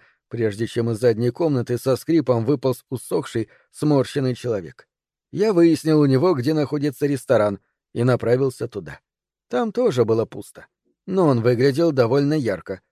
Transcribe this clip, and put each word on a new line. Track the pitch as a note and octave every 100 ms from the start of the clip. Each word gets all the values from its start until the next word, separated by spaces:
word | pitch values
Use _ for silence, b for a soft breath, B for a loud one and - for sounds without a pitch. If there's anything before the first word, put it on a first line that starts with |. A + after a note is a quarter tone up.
| b b _
прежде | A#2 A2 G2+ A2+
чем | - A#2
из | G#2+
задней | B2 A2 A#2+
комнаты | A#2+ E3 C3+ A2+ A#2+
со | C3 B2
скрипом | - E3 C3 A#2+
выполз | A2+ C#3+ C3 B2 _
усохший, | B2+ - F3+ - A#2+ A2 b b
сморщенный | - D3+ C#3+ B2+ D3 C3
человек. | A#2+ A#2+ G#2+ D#2+ - _ _ _ _ _
Я | C#3 G#3+
выяснил | F3 E3+ D#3 D#3+ D#3
у | D3
него, | C3 F3
где | D3 B2
находится | D#3 C#3 D3 D3 C3 D3
ресторан, | C#3 - A#2+ G#2 G2+ _ _ _
и | -
направился | B2 B2 A2 B2+ C3+ - A#2+
туда. | G#2 D#2 - _ _ _ _ _
Там | B3 A#3
тоже | G#3+ B3 B2
было | A2 A2+
пусто, | G#2+ - - - - _ _ _ -
но | F#3+ E3
он | B2
выглядел | A2+ A#2 C3+ C3+ E3+
довольно | C3+ A#2 C#3 C#3+
ярко, | D#3 A#2 F#2 - F#2+ _